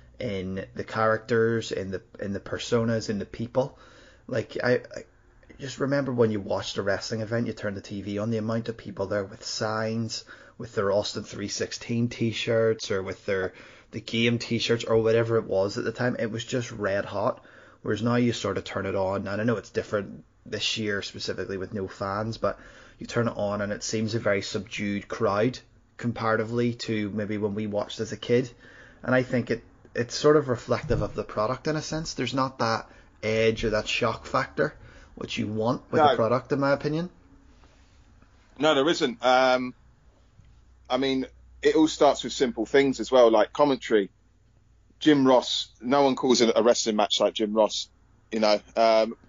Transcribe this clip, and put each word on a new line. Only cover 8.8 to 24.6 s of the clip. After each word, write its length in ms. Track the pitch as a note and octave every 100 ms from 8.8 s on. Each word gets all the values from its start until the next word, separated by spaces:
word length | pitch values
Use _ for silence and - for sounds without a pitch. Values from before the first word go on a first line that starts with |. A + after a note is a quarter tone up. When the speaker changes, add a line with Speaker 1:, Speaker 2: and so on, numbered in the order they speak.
| - G2 F#2+
Speaker 1:
there 180 | G#2
with 200 | G2 G#2+
signs, 800 | - - A2 A2 A2 A2+ A2+ - - - - -
with 180 | A#2
their 160 | - G2
Austin 320 | G2+ G#2 G#2+
three 260 | G2+ - G2+
sixteen 600 | - G2+ - - A#2 A#2+
t-shirts 840 | - A#2 G#2+ - A2+ A2+ A2 -
or 120 | G2
with 220 | F#2 F#2+ -
their, 260 | F#2+ F#2 - - - _
the 100 | A2+
game 380 | - A2+ A#2 A#2
t-shirts 460 | - A#2 - A#2+
or 140 | - A2+
whatever 380 | A2 A2+ A#2 A2+
it 80 |
was 320 | G2+ F#2+ G2+ A2+
at 80 |
the 80 | -
time. 240 | - B2 -
It 120 | A2+
was 140 | A2
just 280 | - C3 A#2
red 320 | A2 G2+ G2+
hot. 400 | F#2+ G2+ A2 - - - - -
Whereas 200 | - G#2
now 140 | A#2 A#2+
you 160 | B2
sort 260 | A2+ G2+ G2
of 60 |
turn 220 | - G#2 G2
it 100 | G2
on, 300 | F#2+ G2 G2
and 140 | G2+
I 40 |
know 120 | A2+ G#2+
it's 140 | -
different 540 | A2 - G#2+ G2+ - - _
this 320 | - G#2+ - -
year 260 | G#2+ G2+
specifically 540 | - G2+ - F#2+ F#2 G2
with 160 | F#2
no 160 | G#2 F#2+
fans, 480 | - G2 G2 A2 A2
but 200 | G#2 - - - - -
you 80 | -
turn 220 | A#2+ A#2
it 80 | -
on 260 | G2+ G#2
and 100 | G#2
it 100 | G#2
seems 320 | - A2 A2
a 40 | A2+
very 240 | G#2 G2+
subdued 640 | - G#2